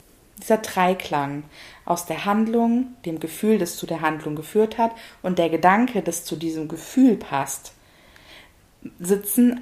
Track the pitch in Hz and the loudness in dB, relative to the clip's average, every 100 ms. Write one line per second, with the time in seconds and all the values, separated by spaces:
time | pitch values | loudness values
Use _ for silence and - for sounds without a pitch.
0 | _ _ _ - - 220 - - 180 190 | _ _ _ -20 0 0 0 0 2 0
1 | - 151 143 143 147 - - - - 175 | -2 -2 -2 -6 -10 -18 -20 -18 -4 -4
2 | - 160 202 214 220 233 233 240 254 - | -4 -6 0 0 2 2 2 2 0 -6
3 | 175 160 160 - 208 220 175 - 165 165 | -8 -6 -8 -2 2 2 2 -6 -8 -4
4 | 156 156 156 151 156 214 220 226 226 226 | -2 -2 -6 -8 -2 0 0 2 -2 -2
5 | - - 185 180 165 160 180 202 247 202 | -16 -10 -4 0 0 4 4 4 2 0
6 | 170 170 - 156 165 160 156 165 - - | -4 -6 -8 -6 -6 -6 -6 -8 -4 6
7 | 262 202 - 139 143 - - - _ _ | 6 6 0 -4 -4 -8 -14 -20 _ _
8 | _ - - - - _ _ _ - - | _ -20 -20 -20 -20 _ _ _ -20 -12
9 | 175 202 - - 240 - | -2 -2 0 4 4 4